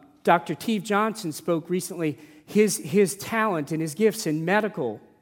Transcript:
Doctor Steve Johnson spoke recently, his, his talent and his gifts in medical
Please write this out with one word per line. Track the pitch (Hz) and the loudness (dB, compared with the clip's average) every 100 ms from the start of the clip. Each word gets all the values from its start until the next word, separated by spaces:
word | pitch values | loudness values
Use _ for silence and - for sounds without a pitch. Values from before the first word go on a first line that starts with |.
| - _ | -20 _
Doctor | - 170 175 160 | 2 4 2 -6
Steve | - 214 | -2 -2
Johnson | 170 202 220 - 165 | 0 0 0 -2 -8
spoke | 143 - 170 - | -6 -2 -2 -2
recently, | 180 - 170 160 139 - - | -4 -4 -4 -4 -4 -12 -20
his, | - 202 214 - | -2 2 2 0
his | 151 185 196 - | 0 2 2 0
talent | - 226 220 170 139 | -4 -2 0 -2 -4
and | 160 | -4
his | 160 | -4
gifts | 143 214 - 160 | 2 2 2 -2
in | 156 | -2
medical | 165 208 208 170 123 107 - _ | 2 2 0 -2 -4 -6 -14 _